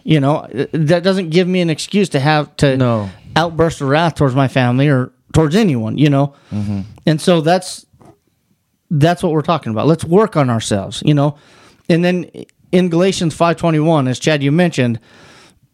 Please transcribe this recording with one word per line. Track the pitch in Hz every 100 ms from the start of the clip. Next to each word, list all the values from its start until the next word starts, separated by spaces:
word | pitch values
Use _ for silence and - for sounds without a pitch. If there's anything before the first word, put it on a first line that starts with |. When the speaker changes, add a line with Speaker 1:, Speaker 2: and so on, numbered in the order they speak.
Speaker 1:
you | - 156
know? | 135 156 -
Th-, | 120 -
that | 160 151 175
doesn't | 180 190 165
give | 170 180
me | 185
an | 170
excuse | 147 - 196 185
to | 139
have | 143 151 143 -
to | 143 131
Speaker 2:
No. | 123 113 98 - - 156
Speaker 1:
outburst | 170 160 165 -
of | 139
wrath | 151 170 -
towards | 143 131
my | 131
family | 135 123 123 147
or | 131 127 _ _
towards | 156 156 190
anyone, | 214 123 110 110
you | 147
know? | 139 143 - -
Speaker 2:
Mm-hmm. | 104 104 101 101 - -
Speaker 1:
And | 156
so | - 170
that's, | 151 185 - - - _ - _ _ _ _ _ _ _ -
that's | 151 156 175
what | 180
we're | 156
talking | 143 160 120
about. | 107 127
Let's | 165 160
work | 180 220 156
on | 127
ourselves, | 117 - 104 95 - 151
you | 147
know? | 147 - _ _ - _ -
And | 165 175
then | 180 - - - _ _
in | 180 180
Galatians | 165 190 - 170
five | - 170 160
twenty-one, | 170 156 156 156 127
as | 123
Chad, | 156 151
you | 139
mentioned, | 160 175 - 123 113 _ - - - - _ _